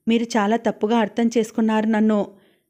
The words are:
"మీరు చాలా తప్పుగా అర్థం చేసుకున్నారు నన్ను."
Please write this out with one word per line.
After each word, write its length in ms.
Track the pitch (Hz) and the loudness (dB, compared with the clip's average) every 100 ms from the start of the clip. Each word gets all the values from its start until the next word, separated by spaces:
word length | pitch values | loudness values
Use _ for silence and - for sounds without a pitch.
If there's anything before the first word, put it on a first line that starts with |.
| - | -2
"మీరు 160 | 233 | 0
చాలా 340 | 233 226 202 226 | 0 -2 0 0
తప్పుగా 400 | 226 202 214 233 | -2 -4 -2 0
అర్థం 320 | 208 - 233 233 | 0 0 0 0
చేసుకున్నారు 480 | 214 - 220 220 220 | -2 -2 0 0 0
నన్ను." 420 | 214 220 208 - - _ _ | 2 2 0 -2 -10 _ _